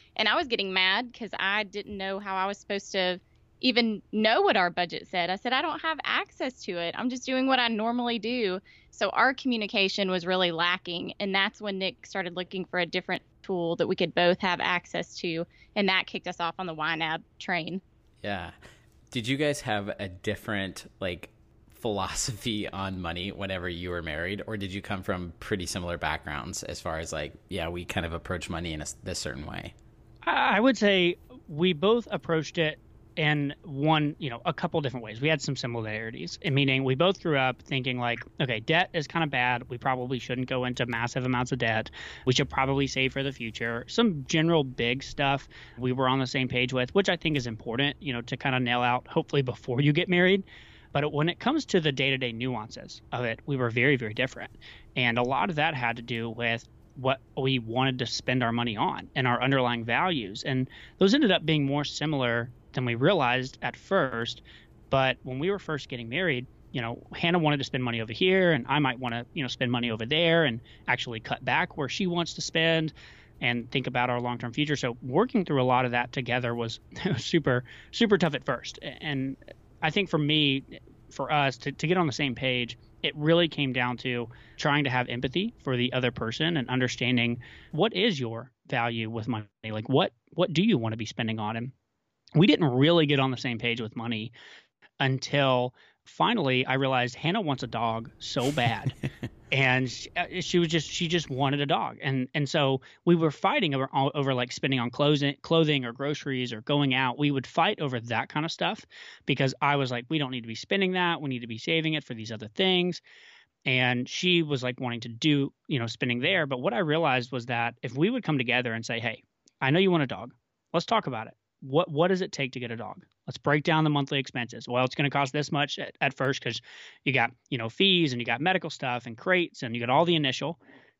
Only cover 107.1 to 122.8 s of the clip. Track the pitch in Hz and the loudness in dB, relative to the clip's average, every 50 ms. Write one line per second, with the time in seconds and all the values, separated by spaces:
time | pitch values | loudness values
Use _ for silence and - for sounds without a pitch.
107.1 | 117 127 147 147 143 135 127 - - 170 165 202 214 - 165 135 127 120 117 117 | 2 2 2 2 2 0 -2 0 0 2 2 2 2 0 -2 -2 -2 -4 -4 -2
108.1 | 117 110 135 - - 156 151 165 - - 175 170 214 - - _ - - - - | -2 -2 -2 -2 -4 -4 -4 -4 -4 -2 -2 -4 -4 -6 -12 _ -20 -20 -20 -20
109.1 | - - _ - 143 123 143 131 131 - 151 143 143 143 135 123 127 120 123 - | -20 -10 _ -2 2 2 2 0 2 0 0 2 2 2 0 -2 -4 -6 -4 -4
110.1 | 160 160 147 127 131 123 113 117 113 - - - 196 196 190 185 185 185 180 175 | -2 -2 -2 -2 -6 -8 -8 -8 -10 -10 -4 -2 0 0 2 2 2 2 0 0
111.1 | 170 - 151 139 127 120 120 117 113 113 - - 165 165 156 160 156 151 - - | 0 -2 -2 -4 -4 -4 -6 -8 -10 -8 -2 0 0 0 0 0 -2 -4 -4 -8
112.1 | 127 110 107 110 113 104 107 110 - - 190 190 185 180 175 180 165 - - - | -10 -10 -8 -10 -10 -10 -10 -10 -2 0 2 4 4 4 2 0 -2 -6 -12 -20
113.1 | - - - - - - _ _ _ _ _ 139 127 127 127 123 123 123 123 - | -20 -20 -20 -20 -20 -20 _ _ _ _ _ 0 2 4 4 2 2 0 -4 -4
114.1 | - - - 180 180 170 165 147 147 123 123 127 123 - 135 120 117 117 - 120 | -6 0 2 4 4 4 4 2 -2 -2 -2 -4 -4 -4 -6 -6 -6 -6 -8 -10
115.1 | 113 117 - 156 147 143 139 - - _ _ - 160 127 117 117 - - - 123 | -8 0 2 4 4 4 2 0 -4 _ _ -4 -2 -2 -2 -4 -4 -2 -2 0
116.1 | 120 120 131 170 196 180 156 135 139 123 131 190 240 220 180 151 147 165 165 143 | 0 0 0 0 2 2 0 0 -2 -2 -2 -2 0 0 0 2 2 2 2 2
117.1 | 127 127 120 120 135 123 117 123 123 117 117 120 120 _ - 123 120 135 165 214 | 2 0 0 -4 -6 -8 -4 -4 -2 -2 -2 -2 -4 _ -12 -8 -2 0 0 2
118.1 | 254 254 - 160 156 131 123 120 120 123 123 120 113 113 113 - 120 113 110 113 | 0 -2 -2 0 0 0 2 2 0 0 0 -2 -4 -4 -6 -6 -6 -4 -4 -6
119.1 | 110 - _ _ _ _ _ _ _ _ 139 131 143 180 196 190 180 160 139 123 | -6 -8 _ _ _ _ _ _ _ _ 2 4 4 6 6 6 4 2 2 -2
120.1 | 110 90 113 127 - _ _ _ _ _ _ _ - 170 170 - 233 214 170 151 | -4 -8 -10 -14 -16 _ _ _ _ _ _ _ -2 -2 0 2 0 0 0 -2
121.1 | 127 110 113 113 - _ _ _ _ _ - 135 131 160 175 - 151 143 170 185 | -6 -6 -10 -12 -16 _ _ _ _ _ -10 0 2 2 2 2 2 2 2 2
122.1 | 190 180 185 - - - 139 127 - 127 120 117 117 113 | 2 0 -2 -6 -4 -6 -6 -4 -4 -10 -8 -8 -8 -10